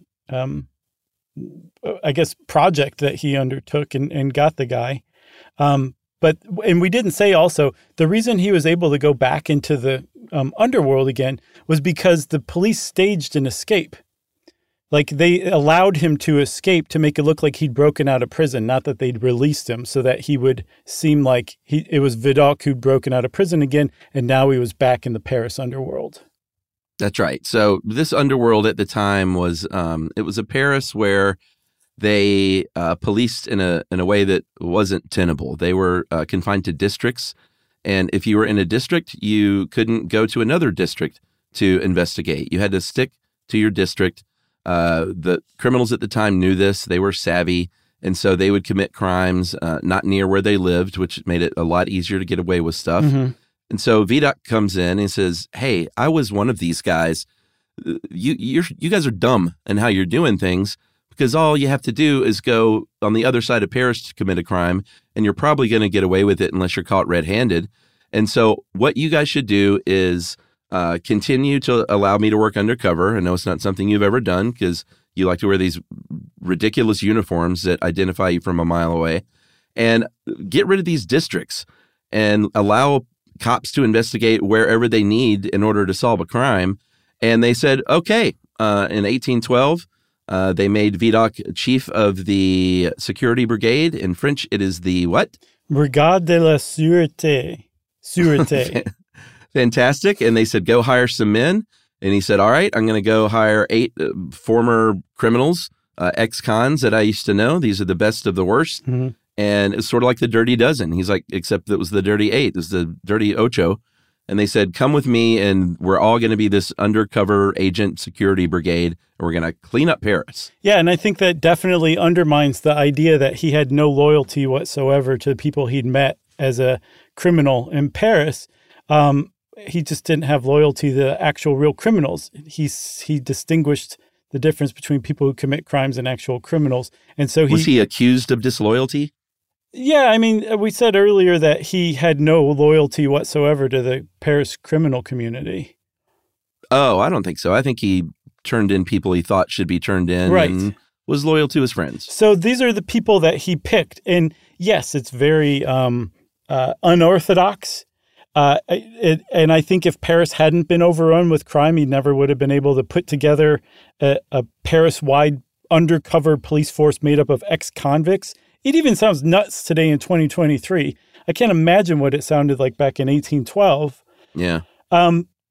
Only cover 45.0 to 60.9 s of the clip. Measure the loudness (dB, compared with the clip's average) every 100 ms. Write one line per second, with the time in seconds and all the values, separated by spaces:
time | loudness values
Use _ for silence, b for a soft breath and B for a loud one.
45 | -4 -4 -2 -2 -4 -4 0 0 0 -2
46 | -4 -2 0 2 2 2 0 -2 -4 -2
47 | -2 -2 -2 -2 0 -2 -4 _ _ _
48 | -6 -2 0 2 2 0 0 -2 -4 -4
49 | -2 0 0 0 -4 -6 -6 -4 -2 -2
50 | 0 0 0 0 0 0 0 0 -2 -4
51 | -6 -6 -4 -2 -2 -2 -2 0 -2 -4
52 | -4 -6 -4 -4 -2 -2 -2 -4 -4 0
53 | 2 2 -2 -6 _ _ -12 -4 2 2
54 | 2 2 0 -2 -4 -2 0 0 -2 0
55 | -2 -2 -2 -4 -10 -8 -4 -2 -4 -4
56 | 0 0 -2 -2 -2 -2 -4 -4 -2 0
57 | -2 -4 -10 _ _ _ _ -14 -10 -10
58 | -12 -6 -4 -4 -4 -4 -4 -6 -4 -2
59 | -2 0 0 2 0 -6 -6 -2 0 0
60 | 0 0 0 0 0 -2 -4 -8 _